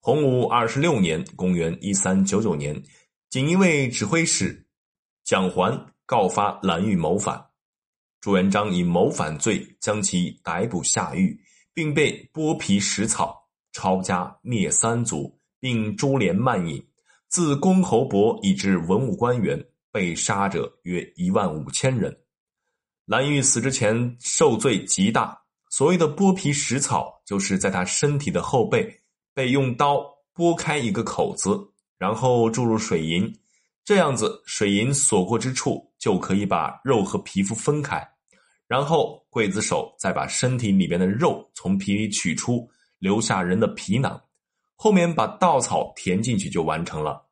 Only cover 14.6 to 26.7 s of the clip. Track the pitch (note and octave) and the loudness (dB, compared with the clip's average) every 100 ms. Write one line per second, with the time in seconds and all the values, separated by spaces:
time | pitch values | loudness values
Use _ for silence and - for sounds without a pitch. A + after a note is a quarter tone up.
14.6 | F2+ - A2+ A#2 A#2 D2+ C#2 _ _ _ | 0 2 2 0 -2 -4 -6 _ _ _
15.6 | C3 A#2 G#2+ G2 C#3 C3+ F#2+ F#2+ B2+ G#2+ | -4 -2 -2 -2 0 2 2 2 0 0
16.6 | E2+ C#2+ - _ _ _ _ - D#3+ C#3 | -2 -6 -12 _ _ _ _ 0 0 2
17.6 | F#3 F#3 F3+ A#2 - G2 A2 - G2 F#2+ | 4 4 4 2 2 4 4 2 0 0
18.6 | G2 F#2 E2 G2+ C3 F#2 A#2+ B2 F2+ C#2+ | 2 0 2 0 0 -2 -2 0 -2 -4
19.6 | - _ _ A2 F2+ D#2+ - G2+ G2 G2+ | -8 _ _ -4 -2 -2 -2 0 0 -2
20.6 | - _ F2 F2 - - F3+ D3 F#2+ D#2 | -6 _ -6 -6 -6 -4 0 0 0 -4
21.6 | C2+ - C3 B2+ C#2+ - _ _ _ _ | -8 -2 -2 0 -4 -8 _ _ _ _
22.6 | _ _ _ _ - A2 C#3+ C#3+ B2+ A#2+ | _ _ _ _ -4 0 2 2 2 0
23.6 | B2+ B2+ G#2 A#2 A#2+ - - - D#3 A2 | -2 0 2 2 -2 -6 -6 2 4 4
24.6 | C#3 F#2+ - - G2 A#2+ G2+ - _ _ | 2 0 -2 2 2 2 -2 -8 _ _
25.6 | _ - C#3+ F3+ D#3 D3 G3 F#3 C#3+ C#3+ | _ 0 2 4 2 4 2 4 0 -2
26.6 | - | -2